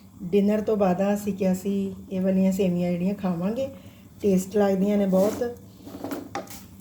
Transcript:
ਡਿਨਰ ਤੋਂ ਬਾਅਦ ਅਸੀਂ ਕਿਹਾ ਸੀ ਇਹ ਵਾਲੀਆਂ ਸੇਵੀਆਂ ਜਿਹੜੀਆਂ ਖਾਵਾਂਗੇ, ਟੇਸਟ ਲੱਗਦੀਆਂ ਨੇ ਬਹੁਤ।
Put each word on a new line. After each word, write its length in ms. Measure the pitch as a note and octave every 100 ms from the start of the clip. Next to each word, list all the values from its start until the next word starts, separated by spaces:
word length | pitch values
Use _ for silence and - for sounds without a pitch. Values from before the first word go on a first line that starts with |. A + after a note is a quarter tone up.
| - -
ਡਿਨਰ 380 | F#3 G3+ G3+ G#3+
ਤੋਂ 160 | G#3 G#3+
ਬਾਅਦ 380 | G3 F3 G3
ਅਸੀਂ 180 | G3+ G#3
ਕਿਹਾ 220 | G3 F#3+
ਸੀ 400 | F#3 G3 G3 F#3+ F#3+ -
ਇਹ 80 | F#3+
ਵਾਲੀਆਂ 320 | F#3 F#3+ F#3+
ਸੇਵੀਆਂ 400 | F#3+ F#3+ F3 F3
ਜਿਹੜੀਆਂ 220 | F3 F3+
ਖਾਵਾਂਗੇ, 560 | G3+ F#3+ E3+ F#3 A#3 C4+ - - - - -
ਟੇਸਟ 340 | G#3 F#3 F#3 G#3
ਲੱਗਦੀਆਂ 420 | G3+ F#3+ G3+ G#3
ਨੇ 80 | G3
ਬਹੁਤ। 500 | F#3 G3+ - A#3+ - - - - - - - - - - - - -